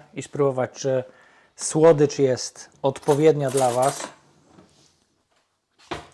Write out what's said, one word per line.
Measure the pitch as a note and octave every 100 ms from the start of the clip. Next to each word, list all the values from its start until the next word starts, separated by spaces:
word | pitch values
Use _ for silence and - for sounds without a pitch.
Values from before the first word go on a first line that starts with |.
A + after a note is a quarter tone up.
| -
i | -
spróbować, | - C#3 C#3 B2+ A#2+
czy | - C3+ C3 - - _ _ _ -
słodycz | - D#3 E3 D3 C#3+ -
jest | C3+ A#2+ - - - _
odpowiednia | C3+ - - C#3+ D#3 D3 C3+
dla | C3+ B2+
was. | A#2+ C3+ C#3+ - - _ _ _ - _ _ _ _ _ _ _ _ _ _ _ _ - - -